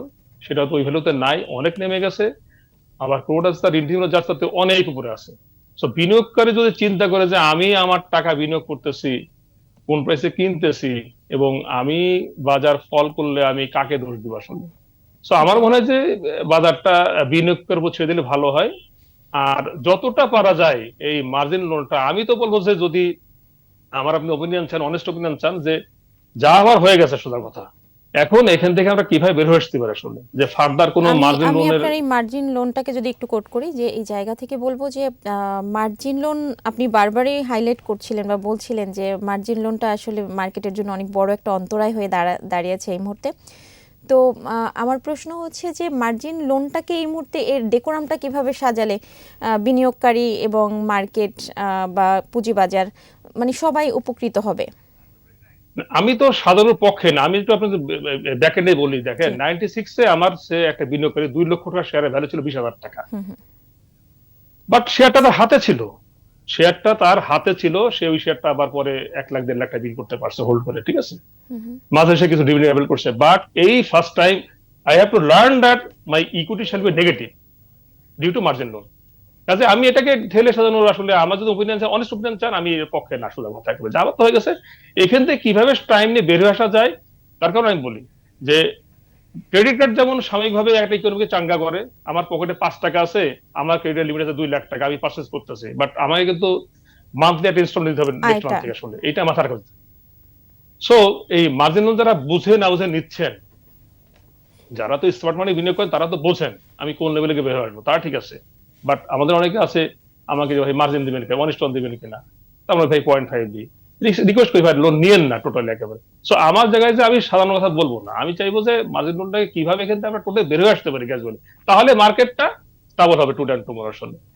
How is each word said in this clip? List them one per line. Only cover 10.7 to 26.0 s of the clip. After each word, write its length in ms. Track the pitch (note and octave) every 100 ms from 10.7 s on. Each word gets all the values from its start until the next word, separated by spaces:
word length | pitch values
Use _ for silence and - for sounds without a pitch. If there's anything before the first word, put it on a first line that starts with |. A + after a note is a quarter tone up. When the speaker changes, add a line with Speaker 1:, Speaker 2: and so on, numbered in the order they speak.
| C#3+ C3+ A#2+ - _ -
Speaker 1:
এবং 360 | C#3 C#3 C3+ -
আমি 640 | B2+ C3+ E3 F3+ F#3 - -
বাজার 380 | C3+ C#3 D3 C#3
ফল 340 | - D3+ D3
করলে 340 | D3+ D3+ C#3 C3+
আমি 220 | C3+ C3
কাকে 300 | D3 C#3 C#3
দোষ 220 | B2 A#2
দিব 160 | A2+ A2
আসলে? 320 | - F3+ F3 _ _ _ _ _ -
So, 60 | F3
আমার 240 | E3 A3+
মনে 160 | A3+ B3
হয় 100 | A#3
যে, 280 | C4 D#4
এ, 300 | G3 D3+ -
বাজারটা 800 | D3 D#3+ E3 - F#3+ F3 F3+ D#3+ C3+
বিনিয়োগের 480 | E3 E3+ E3+ - E3+
উপর 120 | E3
ছেড়ে 180 | - D#3+
দিলে 140 | E3+
ভালো 300 | B2+ C#3+ C#3+
হয়। 200 | D3 G#3+ - - _ _ _ _
আর 500 | C#3+ C#3 C#3 - D3+
যতটা 440 | D#3+ F#3 B3+ B3+ B3
পারা 280 | A3+ F#3+
যায় 380 | E3 E3 B2 A2+ -
এই 220 | D3 D3+
মার্জিন 400 | B2+ C#3 C#3+ F#3
লোনটা, 400 | F3 D#3 C#3 D3
আমি 240 | C3+ F#3+ A3+
তো 100 | A#3
বলবো 260 | A3+ G#3
যে 140 | F#3 F#3
যদি 400 | F3 F3+ F3 E3 _ _ _ _ _ _ _
আমার 240 | C3+ C#3+ D#3
আপনি 140 | D#3+
অপিনিয়ন 380 | D3 E3+ F3 D#3+
চান, 140 | D#3+
অনেস্ট 280 | D3 E3 F#3
অপিনিয়ন 260 | E3+ E3 C#3+
চান, 240 | D#3+ F3+
যে 220 | D3+ D#3+ - _